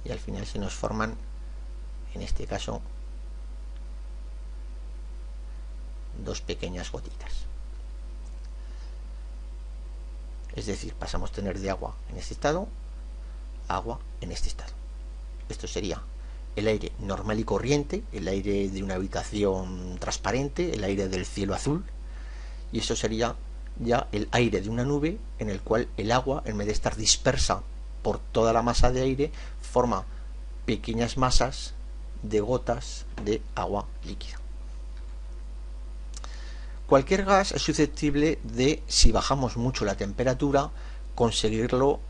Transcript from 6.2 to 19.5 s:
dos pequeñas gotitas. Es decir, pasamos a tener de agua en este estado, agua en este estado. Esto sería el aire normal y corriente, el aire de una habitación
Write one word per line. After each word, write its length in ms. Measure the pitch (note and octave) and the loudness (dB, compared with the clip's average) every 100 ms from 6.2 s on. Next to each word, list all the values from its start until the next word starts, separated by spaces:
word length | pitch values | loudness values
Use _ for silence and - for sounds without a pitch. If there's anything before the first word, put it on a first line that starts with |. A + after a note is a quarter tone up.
dos 180 | G2+ G2+ | -6 -6
pequeñas 500 | - - F2+ F2+ E2+ | -4 -4 -4 -4 -6
gotitas. 400 | - - - - - - - - - - - - - - - - - - - - - - - - - - - - - - - - - - - - | -6 -8 -10 -4 -4 -4 -6 -8 -8 -10 -10 -8 -10 -10 -10 -10 -10 -8 -8 -8 -10 -8 -10 -8 -8 -8 -8 -10 -10 -8 -8 -8 -8 -8 -8 -8
Es 140 | - G#2+ | -6 -4
decir, 260 | F#2+ - | -4 -4
pasamos 380 | - E2 F2 F2+ | -6 -2 -2 -2
a 20 | |
tener 240 | - G2 F#2 | -2 -2 -2
de 140 | G2 | -2
agua 240 | F#2 - - - | -2 -4 -6 -8
en 60 | - | -8
este 180 | - - | -6 0
estado, 320 | C#3+ D#3+ G#3+ - - - - - - - - - - | 2 2 -2 -8 -8 -10 -8 -8 -8 -8 -8 -8 -2
agua 300 | F#2 A2 B2+ - - | -2 -2 -6 -8 -8
en 100 | F#2 | -6
este 160 | E2+ - | 0 0
estado. 260 | - - - - - - - - - - | 0 -6 -8 -10 -8 -8 -8 -8 -8 -8
Esto 180 | - F#2 | -6 -4
sería 320 | - G2 D#2+ - - - - - - | -2 -2 -2 -6 -8 -8 -8 -6 0
el 120 | G#2 | 2
aire 240 | G#2+ - - | 2 0 -4
normal 400 | G#2 F#2+ G2+ G#2+ | -2 -2 0 0
y 40 | |
corriente, 600 | A2 A2+ A#2 D3 C#3+ F#3+ A3 | 2 2 4 2 2 -4 -4
el 160 | G#2+ E2+ | -4 0
aire 420 | G2 G2 G2+ G2 | 0 2 2 2
de 140 | F#2+ | 0
una 100 | G2 | -2
habitación 1040 | F#2 F#2+ G2 - G#2+ G2+ | 0 0 -2 -2 2 2